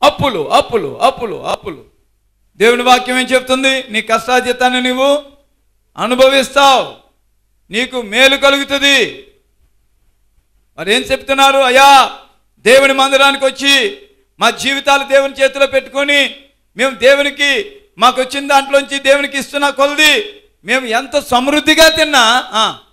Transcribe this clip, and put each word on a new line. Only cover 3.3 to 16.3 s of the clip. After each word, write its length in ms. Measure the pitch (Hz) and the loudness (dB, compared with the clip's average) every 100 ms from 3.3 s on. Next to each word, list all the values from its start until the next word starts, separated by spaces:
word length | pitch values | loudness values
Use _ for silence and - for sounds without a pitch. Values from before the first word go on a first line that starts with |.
| 254 254 262 269 269 254 | -2 -2 -2 0 -2 -4
"నీ 120 | 214 | -8
కష్టార్జితాన్ని 800 | 220 220 240 254 247 240 247 254 | -4 -4 0 -2 -2 -2 -2 0
నీవు 420 | 247 254 269 294 285 _ _ _ _ _ _ - | -2 0 0 0 -4 _ _ _ _ _ _ -8
అనుభవిస్తావు, 960 | 208 247 262 269 254 277 277 254 156 - _ _ _ _ _ _ _ | -4 2 4 4 0 2 4 2 -2 -12 _ _ _ _ _ _ _
నీకు 300 | 196 254 254 | -6 -6 -8
మేలు 360 | 220 214 269 269 | -6 0 0 2
కలుగుతుంది." 880 | 277 277 277 277 277 269 180 - - _ _ _ _ _ _ _ _ _ _ _ _ _ _ - | 0 0 -2 -2 0 0 0 -6 -20 _ _ _ _ _ _ _ _ _ _ _ _ _ _ -12
మరి 180 | 170 233 | -2 -2
ఏం 60 | |
చెప్తున్నారు? 560 | 254 269 - 269 277 269 | -2 -6 -4 2 2 4
"అయ్యా, 640 | 262 254 277 277 226 - - _ _ _ | 2 4 6 6 4 -4 -20 _ _ _
దేవుని 340 | 202 262 277 | 2 4 4
మందిరానికి 520 | 269 269 269 277 269 269 | 0 0 2 2 0 -4
వచ్చి 560 | 262 277 277 214 - _ _ _ _ | -2 0 0 0 -6 _ _ _ _
మా 100 | 214 | -4
జీవితాలు 540 | - 254 277 277 277 | -2 -6 -4 0 0
దేవుని 300 | 269 269 277 | 2 0 0
చేతిలో 340 | 269 269 269 277 | -2 -2 0 -2
పెట్టుకొని 680 | 269 - 269 285 285 262 | -2 -4 -6 -2 0 -2